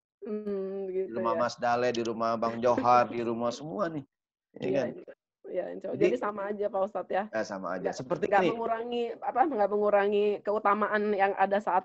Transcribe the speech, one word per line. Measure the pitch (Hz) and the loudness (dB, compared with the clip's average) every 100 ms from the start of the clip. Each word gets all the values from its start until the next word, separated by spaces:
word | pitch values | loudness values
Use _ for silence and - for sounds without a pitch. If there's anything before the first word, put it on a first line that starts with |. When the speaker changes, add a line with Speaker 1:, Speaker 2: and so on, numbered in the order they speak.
| _ _ | _ _
Speaker 1:
Hmm, | 220 214 208 196 190 196 190 | -8 -6 -4 -4 -4 -6 -4
gitu | 185 190 | -4 -4
Speaker 2:
Di | |
rumah | 117 113 | -2 0
Speaker 1:
ya. | 113 | 0
Speaker 2:
Mas | 120 - | -2 0
Dale, | 120 120 123 | 0 2 2
di | 117 | 0
rumah | 117 113 113 | -2 -2 -2
Bang | 117 117 117 | 0 -2 2
Johar, | 120 120 123 123 110 | 2 4 6 6 4
di | 117 | 0
rumah | 120 117 120 | -2 -2 -2
semua | 117 151 196 170 | -4 -8 -4 -4
nih. | 156 - _ _ _ _ | -4 -10 _ _ _ _
Ya | - | -8
Speaker 1:
Iya, | - 135 | -2 0
Speaker 2:
kan? | 123 | -2
Speaker 1:
insya, | - - - _ _ - | -6 -16 -20 _ _ -8
iya, | 180 175 | -6 -6
insya | 180 190 | -8 -8
Allah. | - | 2
Speaker 2:
Jadi | 185 | 2
Speaker 1:
Jadi | - | 4
sama | 208 208 196 | -2 -4 -6
aja, | 208 202 | -4 -2
Pak | 196 | -2
Ustadz, | 196 190 - | -2 -4 -4
ya. | 190 214 | -4 -2
Speaker 2:
Ya, | 110 | -4
sama | 104 98 90 | -4 -6 -6
aja. | 92 | -4
Speaker 1:
Nggak, | - - | -4 -6
Speaker 2:
Seperti | - - - | -4 -2 2
Speaker 1:
nggak | 202 | 4
Speaker 2:
ini. | 170 | 4
Speaker 1:
mengurangi, | 233 233 226 240 240 233 - | 0 -4 -4 -4 -4 -4 -6
apa, | 208 240 | -2 0
nggak | 311 233 196 | 2 2 2
mengurangi | 208 208 202 202 208 208 202 | 2 4 4 4 2 2 0
keutamaan | - 214 208 208 208 214 208 | -2 0 2 2 2 2 2
yang | 202 196 | 2 2
ada | 190 196 202 | 4 2 2
saat, | 208 180 | 2 0